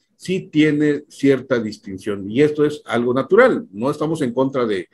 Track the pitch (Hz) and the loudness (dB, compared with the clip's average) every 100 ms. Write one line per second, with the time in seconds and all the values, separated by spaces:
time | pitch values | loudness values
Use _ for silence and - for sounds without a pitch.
0 | _ _ - 185 - 156 156 147 151 143 | _ _ -6 -6 -4 2 2 2 0 -2
1 | - - 139 131 113 123 110 104 - 95 | -6 -2 2 2 0 -2 -4 -8 -12 -12
2 | 107 101 98 113 147 147 147 147 - 113 | -8 -8 -4 2 2 2 -2 -2 -4 -2
3 | 120 127 131 190 254 143 - 98 127 147 | 0 -2 2 6 6 4 -6 -8 -6 -4
4 | 156 160 135 120 135 139 120 98 - | -4 -2 -4 0 -2 0 -2 -2 -6